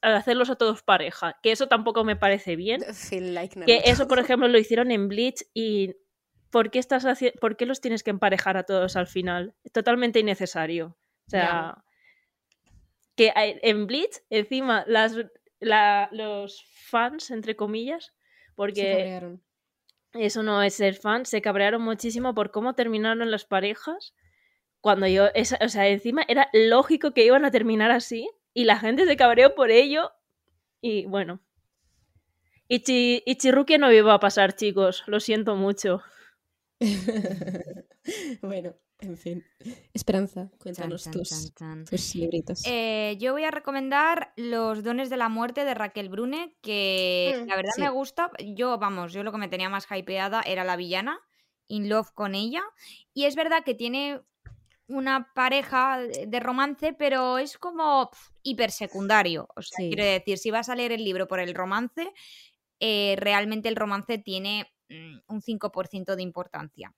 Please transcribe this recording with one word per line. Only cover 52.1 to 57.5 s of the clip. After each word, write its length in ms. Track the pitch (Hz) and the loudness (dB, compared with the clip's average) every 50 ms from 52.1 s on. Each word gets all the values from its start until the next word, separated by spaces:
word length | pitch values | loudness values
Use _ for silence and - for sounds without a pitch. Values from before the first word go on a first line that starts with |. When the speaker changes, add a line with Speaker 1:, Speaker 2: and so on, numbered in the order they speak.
Speaker 3:
con 220 | _ - 208 196 190 | _ -8 -6 -4 -4
ella. 280 | 196 214 226 262 339 392 427 _ _ - - - - _ _ _ | -4 -4 -4 -6 -6 -8 -8 _ _ -20 -20 -20 -20 _ _ _
Y 100 | 269 285 | -2 -2
es 100 | 285 277 | 0 0
verdad 260 | 294 320 320 330 330 - | 0 -2 0 0 -2 -2
que 100 | 269 240 | -4 -6
tiene 460 | 214 233 233 247 269 285 285 285 262 _ _ _ _ _ - - _ _ _ _ _ _ _ | -4 -6 -6 -6 -6 -6 -6 -8 -10 _ _ _ _ _ -20 -20 _ _ _ _ _ _ _
una 440 | 254 269 262 269 269 262 247 _ _ | -8 -6 -2 -2 -2 -2 -4 _ _
pareja 640 | 262 254 254 262 277 269 - 269 254 254 269 269 254 | -2 0 0 0 0 -2 -2 0 0 0 0 0 -2
de, 260 | 247 233 - - - | -6 -8 -8 -10 -8
de 140 | 214 214 240 | -6 -6 -4
romance, 520 | 233 254 254 254 277 285 285 _ 302 311 | -4 -4 -2 -2 -2 -2 -4 _ -4 -4
pero 460 | 294 _ 294 285 269 262 254 254 254 254 | -2 _ 0 0 0 0 0 0 -2 -2
es 180 | 277 285 | -4 -6